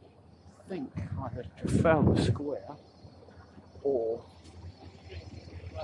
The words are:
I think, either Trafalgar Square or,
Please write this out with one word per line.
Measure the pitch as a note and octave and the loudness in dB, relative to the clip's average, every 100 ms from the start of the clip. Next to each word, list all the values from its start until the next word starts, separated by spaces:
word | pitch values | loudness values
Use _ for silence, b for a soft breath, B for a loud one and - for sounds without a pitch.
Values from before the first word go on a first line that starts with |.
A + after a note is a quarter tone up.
| - - - - - - | -20 -20 -20 -20 -20 -20
I | - | -10
think, | F#3 C3 - - - | -8 -6 -8 -8 -6
either | C3 B2 - - | -6 -8 -12 -8
Trafalgar | - - E3 D#3+ B2+ - | 0 4 6 8 8 6
Square | - - C#3+ A#2 A2+ D3 - - - - - - - - - - | 4 2 -2 -6 -8 -14 -18 -20 -20 -20 -20 -20 -20 -20 -20 -6
or, | C#3+ C3 A2+ A#2 - - - - - - - - - - - - - F2 - - | 0 0 0 -4 -8 -20 -20 -16 -16 -16 -18 -18 -14 -14 -12 -16 -16 -14 -12 -10